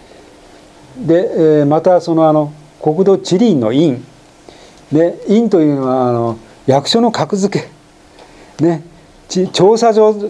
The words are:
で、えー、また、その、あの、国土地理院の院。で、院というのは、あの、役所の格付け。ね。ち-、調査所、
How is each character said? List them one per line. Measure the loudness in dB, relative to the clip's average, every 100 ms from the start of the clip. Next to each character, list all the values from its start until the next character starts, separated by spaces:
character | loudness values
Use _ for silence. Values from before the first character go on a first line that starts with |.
| -20 -20 -20 -20 -20 -20 -20 -20 -20 -10
で、 | 0 0 0 0 2 2
え |
ー、 | 2
ま | 0
た、 | 2 0
そ | 0 0
の、 | 2
あ |
の、 | 2 -2 -10 -20 -6
国 | -4 0
土 | 2 0
地 | 0 0
理 | 2
院 | 0
の | 0
院。 | 0 0 -2 -10 -20 _ _ -20 -20 -20 -20 -4
で、 | 0 0 -2 -2
院 | 0 2
と | 2
い | 0
う | 0
の | -2
は、 | -2 -2
あ |
の、 | -2 -4 -6 -14 -12 -2
役 | 0 0
所 | 0
の | 0
格 | -2 -4 -2
付 | -2 -4 -8 -20 _ _ -20 -20 -20 -20 -18 -4
け。 |
ね。 | -2 -2 -8 -20 -20 -20 -8
ち-、 | -4 -4
調 | 2 2 4
査 | 2
所、 | 2 2 0 -6